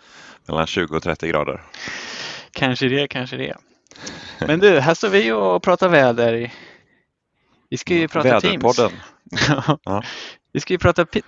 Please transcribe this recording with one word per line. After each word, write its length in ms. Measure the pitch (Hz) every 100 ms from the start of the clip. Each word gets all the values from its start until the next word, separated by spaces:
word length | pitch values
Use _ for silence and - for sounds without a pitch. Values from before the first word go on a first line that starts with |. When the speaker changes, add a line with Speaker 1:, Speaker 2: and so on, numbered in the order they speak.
| _ - - - -
Speaker 1:
mellan 200 | 78 80
tjugo 300 | 98 82 80
och 60 |
trettio 240 | 85 80 82
grader. 340 | 78 69 80 - - - - - - - - -
Speaker 2:
Kanske 380 | - 131 127 131
det, 200 | 135 143
kanske 280 | 131 127 127
det. 200 | 143 - _ _ _ - - - - -
Speaker 1:
<laughs> 60 | 139
Speaker 2:
Men 140 | 165
du, 200 | 202 156
här 140 | 139
står 140 | 165 214
vi 240 | 196 226
och 300 | 220 190 180
pratar 260 | - 175 185
väder. 640 | 160 131 120 117 117 120 - - - _ _ _ _ _ _ _ _ _
Vi 60 | 127
ska 180 | -
ju 40 | 175
Speaker 1:
Mm, 80 | 160
Speaker 2:
prata 320 | 165 135 113
Teams. 380 | 170 165 120 127
Speaker 1:
Väderpodden. 120 | 107 85 - _ _
Speaker 2:
<laughs> 180 | - 131
Ja. 300 | 139 147 143
Speaker 1:
Ja. 200 | - 101 - - - - _
Speaker 2:
Vi 80 | 139
ska 120 | -
ju 40 | 180
prata 280 | 180 170 165
P-, 140 | -